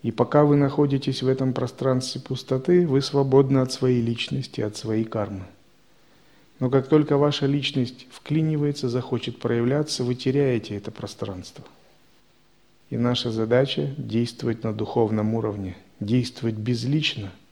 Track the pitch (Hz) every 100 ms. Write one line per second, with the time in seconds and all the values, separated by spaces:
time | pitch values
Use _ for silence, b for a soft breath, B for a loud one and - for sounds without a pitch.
0 | 117 - 123 147 147 143 139 139 147 135
1 | 135 131 131 131 131 123 123 - 131 127
2 | 127 131 - 131 - 131 131 180 175 135
3 | 139 139 135 135 135 135 127 - 127 123
4 | 117 113 - 135 131 - 110 107 107 110
5 | 110 113 101 98 92 - _ _ b b
6 | b b b b b _ 127 135 131 156
7 | 151 143 147 143 139 143 131 135 120 -
8 | - - - 151 156 151 147 143 127 123
9 | 120 120 - 120 120 117 120 143 151 -
10 | 123 123 147 135 139 120 - 101 101 -
11 | 101 - 104 92 87 - - - _ _
12 | _ _ _ _ _ _ _ _ _ 117
13 | 120 123 123 110 110 123 139 - 143 143
14 | 117 113 120 - 117 113 117 107 107 -
15 | 110 110 107 113 107 98 95 90 - _
16 | 101 123 120 - 117 110 110 117 117 151
17 | 147 - 98 - _